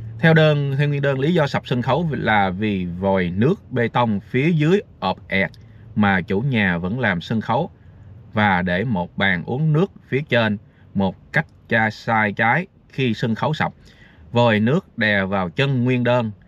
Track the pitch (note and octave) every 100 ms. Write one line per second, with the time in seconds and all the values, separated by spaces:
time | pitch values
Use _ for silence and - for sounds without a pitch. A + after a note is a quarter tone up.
0 | - - E3 D#3+ D#3 D3 C#3 C3+ D3 C#3+
1 | C#3 C3 D3 F3 C#3+ A2+ - B2 A2+ C#3+
2 | E3+ A#2+ A2 G#2+ F#2+ F#2 G#2+ G2 F2 F2
3 | G2 F#2+ F2+ F2+ C3 G3 - B2 A#2 C3
4 | A#2 G2+ - B2+ D#3 D#3+ D3+ G3+ - -
5 | G2 - - F#2+ F2+ - - - - -
6 | G2+ F#2+ E2 G2 C#3 A#2 G2 E2+ F2 B2
7 | A2 F2 - A2+ G#2 A#2+ E3+ - - -
8 | - - - A2 G#2 F2+ F2+ F2+ B2 F#2+
9 | F2 - G2 F2+ - B2 D#3 D3+ G3 -
10 | - C3+ D#3 A#2+ A2 G#2 - - - G2
11 | F#2+ - - D3 - - - A2+ A2 -
12 | - A2 G#2+ G2+ A2+ C#3+ F#3 _ - -
13 | C3 G#2+ A#2+ A2 B2 D#3 F#2 - - -
14 | - - - A#2 A#2+ G#2+ A2+ E3 - -
15 | A2 G2+ F#2+ G2 F2+ D#2+ C#3 C3 B2 B2+
16 | A#2+ B2 A2+ G#2